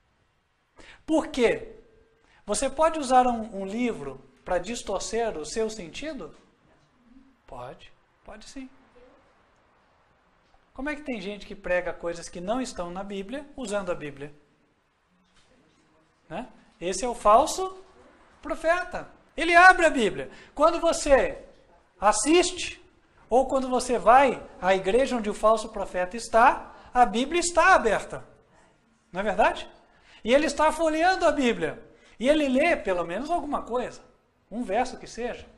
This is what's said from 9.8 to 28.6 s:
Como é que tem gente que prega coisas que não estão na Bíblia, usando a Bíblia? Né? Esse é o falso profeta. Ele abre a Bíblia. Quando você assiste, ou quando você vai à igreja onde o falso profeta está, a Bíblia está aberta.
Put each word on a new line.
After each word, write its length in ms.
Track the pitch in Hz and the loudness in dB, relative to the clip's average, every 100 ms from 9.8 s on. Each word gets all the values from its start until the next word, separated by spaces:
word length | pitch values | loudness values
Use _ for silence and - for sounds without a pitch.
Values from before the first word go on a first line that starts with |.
| _ _ _ _ _ _ _ _ _ | _ _ _ _ _ _ _ _ _
Como 160 | - 285 | -10 -8
é 60 | 294 | -8
que 80 | |
tem 180 | - 233 | -8 -8
gente 240 | 185 202 - | -8 -12 -14
que 100 | 202 | -14
prega 380 | 180 180 175 | -2 -2 -2
coisas 340 | - 170 170 160 | -6 -8 -8 -12
que 140 | 180 | -12
não 180 | 180 247 | -6 -4
estão 300 | 254 - 175 | -6 -8 -10
na 140 | 180 | -10
Bíblia, 440 | 202 196 196 277 294 - | -10 -10 -10 -12 -14 -12
usando 360 | 220 202 180 | -6 -6 -4
a 40 | 156 | -8
Bíblia? 380 | 147 135 147 - _ _ _ _ _ _ _ _ _ _ _ _ _ _ _ _ _ _ _ | -8 -12 -16 -18 _ _ _ _ _ _ _ _ _ _ _ _ _ _ _ _ _ _ _
Né? 240 | 165 254 - _ _ | -14 -14 -18 _ _
Esse 240 | 170 185 247 | -6 -4 -4
é 20 | |
o 80 | 226 | 0
falso 680 | 208 226 311 - 381 - - _ - _ _ _ | 6 6 6 -2 -6 -8 -20 _ -20 _ _ _
profeta. 680 | 196 220 320 349 349 175 143 - _ - | -10 -4 0 0 -2 -10 -14 -20 _ -6
Ele 180 | 330 339 | 2 8
abre 300 | 349 320 320 | 10 8 4
a 40 | |
Bíblia. 400 | 285 202 143 127 - - | 2 0 -2 -10 -14 -16
Quando 260 | - 311 339 | 0 2 2
você 640 | 330 - 294 269 170 - - _ _ _ _ _ | 0 0 4 4 4 -4 -16 _ _ _ _ _
assiste, 840 | 196 - 285 349 339 - - - - _ _ _ _ | 0 2 4 4 4 -2 -10 -12 -20 _ _ _ _
ou 180 | 247 262 | 0 2
quando 220 | 269 254 | -2 -2
você 280 | 247 - 233 | -2 -2 0
vai 480 | 180 254 277 196 - - | 6 6 6 2 -8 -6
à 140 | 180 190 | 0 0
igreja 400 | 185 233 269 247 | 2 0 0 -2
onde 140 | 208 | -4
o 40 | |
falso 360 | 196 214 226 214 | 0 2 2 0
profeta 480 | 202 185 185 180 233 | -10 -8 -6 -6 -6
está, 540 | - 226 254 320 - - - | 0 4 6 4 -6 -20 -4
a 120 | 247 240 | 2 4
Bíblia 340 | 214 269 339 | 2 -2 -2
está 340 | 339 330 359 | 0 4 6
aberta. 540 | 359 226 170 - 139 - _ _ _ | 6 4 0 -4 -12 -16 _ _ _